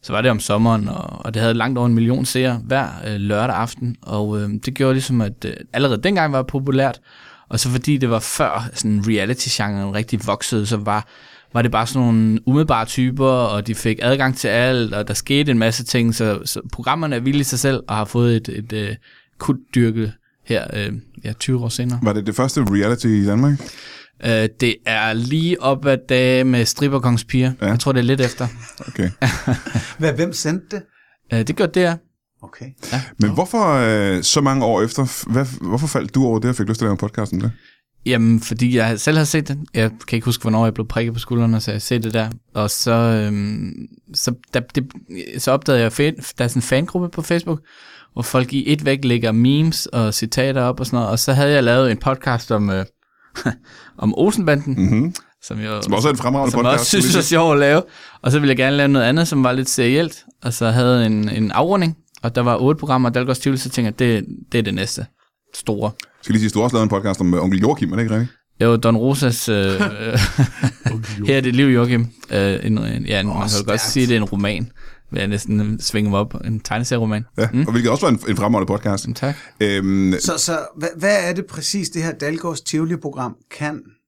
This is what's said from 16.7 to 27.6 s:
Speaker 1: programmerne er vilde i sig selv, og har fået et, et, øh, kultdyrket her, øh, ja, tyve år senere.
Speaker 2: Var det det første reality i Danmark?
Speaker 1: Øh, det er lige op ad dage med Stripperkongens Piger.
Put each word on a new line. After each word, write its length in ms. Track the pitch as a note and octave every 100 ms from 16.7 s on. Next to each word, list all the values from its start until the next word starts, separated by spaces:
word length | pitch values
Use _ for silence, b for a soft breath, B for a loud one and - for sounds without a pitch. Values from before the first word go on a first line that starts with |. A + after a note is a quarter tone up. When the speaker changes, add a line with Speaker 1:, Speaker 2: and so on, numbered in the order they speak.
Speaker 1:
programmerne 440 | - A#2+ D3+ D#3+ B2
er 40 |
vilde 180 | B2+ C#3+
i 40 |
sig 140 | C3+ B2+
selv, 220 | C#3 B2+ -
og 80 | G#2+
har 80 |
fået 320 | G#2 A#2+ A#2+ A2+
et, 120 | A2+
et, 240 | A2 A2+
øh, 220 | A2 G2+ G#2 b b b _
kultdyrket 720 | - C3+ - B2+ A#2 A2 G#2+ - _ _ -
her, 200 | A2+ -
øh, 180 | G#2+ G2+ A2 - -
ja, 80 | G#2+
tyve 320 | A2 - B2+
år 40 | A#2+
senere. 300 | - B2 B2
Speaker 2:
Var 100 | A2
det 140 | G#2 G#2
det 80 | G#2
første 240 | C3 D3+ A#2
reality 360 | G2+ G2+ A#2+ A#2
i 200 | G#2+ G2+
Danmark? 260 | G#2 C#3+ C#3+ B B B B B _ -
Speaker 1:
Øh, 220 | A2+ A2 -
det 140 | B2 G#2+ -
er 260 | A2 A2
lige 500 | A2+ A#2+ D#3 E3 F3
op 240 | C3 C3+ C#3
ad 120 | C3 -
dage 360 | B2+ B2+ B2+
med 200 | C3 B2
Stripperkongens 600 | A2+ - C#3+ C#3 B2 A#2+
Piger. 280 | - B2+ B2+ B2+